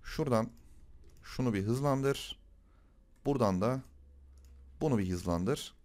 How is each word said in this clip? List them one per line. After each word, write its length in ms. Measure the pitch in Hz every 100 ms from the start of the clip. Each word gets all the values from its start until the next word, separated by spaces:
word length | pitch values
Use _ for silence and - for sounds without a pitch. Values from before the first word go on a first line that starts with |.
Şuradan 480 | - - 151 113 117 - - - - - - -
şunu 320 | - - 127
bir 100 | 101
hızlandır. 720 | 101 123 143 135 139 135 - - - - - - - - - -
Buradan 360 | 135 143 107 95
da 220 | 110 131 - - - - - - - - - -
bunu 180 | 156 117
bir 120 | 92
hızlandır. 640 | 90 90 85 95 147 - -